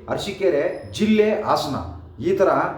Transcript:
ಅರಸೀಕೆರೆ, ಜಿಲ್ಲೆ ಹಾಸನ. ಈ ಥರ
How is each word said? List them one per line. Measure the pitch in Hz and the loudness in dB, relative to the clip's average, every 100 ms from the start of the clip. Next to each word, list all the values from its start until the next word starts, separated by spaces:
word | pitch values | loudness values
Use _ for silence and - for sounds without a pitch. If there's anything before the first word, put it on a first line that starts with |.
| - | -8
ಅರಸೀಕೆರೆ, | - 202 190 190 143 175 - - | -6 -6 -2 0 2 -2 -4 -10
ಜಿಲ್ಲೆ | - 214 214 208 - | -2 2 4 4 2
ಹಾಸನ. | 123 151 147 113 85 - - - | 0 0 0 -4 -8 -12 -16 -6
ಈ | 151 196 | -2 2
ಥರ | 175 139 170 | 4 4 0